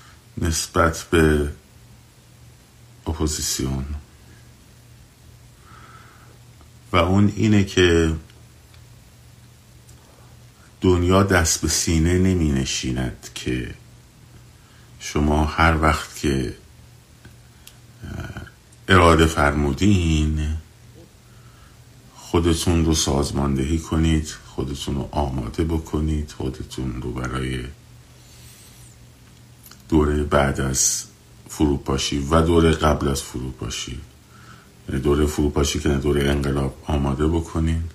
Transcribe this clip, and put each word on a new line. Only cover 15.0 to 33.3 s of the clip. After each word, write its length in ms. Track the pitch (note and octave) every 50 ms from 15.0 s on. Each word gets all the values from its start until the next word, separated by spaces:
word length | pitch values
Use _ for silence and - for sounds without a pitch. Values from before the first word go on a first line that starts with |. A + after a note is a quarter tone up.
شما 440 | - - - D2+ D2+ D2+ D2+ D2+ D2+
هر 380 | D#2 - - D#2+ E2+ D#2+ D2+
وقت 340 | D#2 D#2 D#2 - - - -
که، 400 | - - D2 C#2 C2 B1 - - - - - - - - - - - - _ - - - - - - - - - - - - - - - - - - -
اه، 380 | - - - - - - - - - - _ _ _ - - - -
اراده 380 | F#2+ F2+ F2 E2 D#2 D#2+ E2
فرمودین 1300 | D#2+ D#2+ D#2+ D2 C#2+ C#2+ D2+ C#2+ C#2+ C2+ C#2 F#2 G#2 G2+ F2+ E2+ D#2+ D#2 D#2 D2+ D2+ D#2 D2+ D2+ D#2 D#2 D#2 - - - - - - - - - - - - - - - - - - - - - - - - - - - - - - -
خودتون 680 | - - - - E2+ E2+ F2 E2 - - F#2 E2+ E2 D#2+
رو 100 | E2 D#2+
سازماندهی 840 | - - D2+ C#2 C#2+ C#2+ - - C#2 C#2 C#2 C2+ C2 C2+ C#2+ E2 D#2+
کنید، 560 | - - E2 D#2+ D#2+ E2 D#2+ D#2 D#2 - - - -
خودتون 480 | - - - C2+ C#2 C#2 C#2 - D2 C#2
رو 140 | C2+ A#1+ -
آماده 540 | - D2+ C#2+ C2+ C2 A1+ G#1+ C2 - - E2
بکنید، 680 | D#2+ E2 D#2+ D#2 - - D2+ D2+ D#2 D2+ D2+ D2+ - - -
خودتون 640 | - C2 - - C2 - - B1+ B1+ B1+ A1+ -
رو 100 | B1 B1
برای 520 | A#1+ B1+ B1+ C2 C#2 C2 B1+ C2 B1+ B1 B1 - - - - - - - - - - - - - - - - - - - - - - - - - - - - - - - - - - - - - - - - - - - - -
دوره 340 | E2 D2+ D2+ D2+ D2 D2
بعد 380 | D2 C#2+ D#2 D2 C#2 C#2 C#2 C#2+
از 440 | C#2 C2+ C2 - - - - - - - - - - - - - - -
فروپاشی 720 | - - D#2 D2 C#2+ C#2 - - C2+ C#2 - - D2 C#2+
و 240 | C#2 C#2 D#2+ E2
دوره 300 | D#2+ E2+ E2+ E2 E2 D#2+
قبل 360 | D#2 - D#2 D2+ D2 C#2 C#2+ C#2
از 140 | C2+ C2+
فروپاشی، 800 | - -